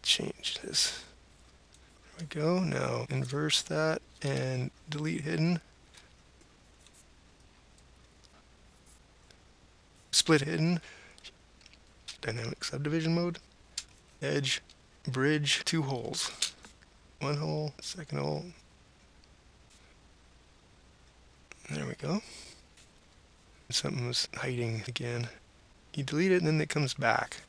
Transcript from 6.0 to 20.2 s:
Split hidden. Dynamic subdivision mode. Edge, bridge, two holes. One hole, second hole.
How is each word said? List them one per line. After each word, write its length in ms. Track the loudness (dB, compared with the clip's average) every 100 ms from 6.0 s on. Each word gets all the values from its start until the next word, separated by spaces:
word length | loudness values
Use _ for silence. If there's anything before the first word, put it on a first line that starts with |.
| -20 -20 -20 -20 -20 -20 -20 -20 -20 -20 -20 -20 -20 -20 -20 -20 -20 -20 -20 -20 -20 -20 -20 -20 -20 -20 -20 -20 -20 -20 -20 -20 -20 -20 -20 -20 -20 -20 -20 -20 0
Split 300 | 2 6 6
hidden. 400 | 6 2 2 2 -2 -20 -20 -18 -20 -20 -20 -20 -20 -20 -20 -20 -16 -6
Dynamic 460 | -4 -4 -4 -6 -6
subdivision 500 | -4 -2 0 2 2
mode. 240 | 0 -4 -14 -20 -14 -14 -14 -20 -20 -6
Edge, 400 | 0 0 0 -2 -6 -20 -20 -10 -4
bridge, 580 | 2 4 4 2 2 2
two 160 | 0
holes. 720 | 0 -2 -4 -4 -4 -2 -6 -6 -20 -20 -20 -20 -20 -4
One 180 | -2 0
hole, 360 | 0 -2 -2 -6
second 380 | -12 -10 -6 -2
hole. 260 | 0 -2 -4 -14 -20 -20 -20 -20 -20 -20 -20 -20 -20 -20 -20 -20 -20 -20 -20 -20